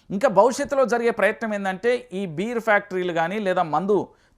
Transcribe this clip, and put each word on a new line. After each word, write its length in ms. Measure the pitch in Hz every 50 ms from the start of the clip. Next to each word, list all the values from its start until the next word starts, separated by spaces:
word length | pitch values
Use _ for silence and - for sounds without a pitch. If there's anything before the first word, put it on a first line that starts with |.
| _ -
ఇంకా 180 | 180 196 285 262
భవిష్యత్తులో 560 | 190 185 214 269 226 - 285 - 285 269 262
జరిగే 260 | 208 233 233 233 233
ప్రయత్నం 440 | 220 208 190 208 214 - 233 220 208
ఏంటంటే 540 | 202 196 190 185 180 - 240 247 247 247 -
ఈ 140 | 180 190 202
బీర్ 340 | 180 151 156 202 233 247 226
ఫ్యాక్టరీలు 520 | - 226 208 202 202 - 185 185 180 180
కానీ 260 | 165 165 165 170 196 220
లేదా 240 | 214 185 180 180
మందు 460 | 175 156 147 156 185 196 208 175 139 - _ _ _ _ _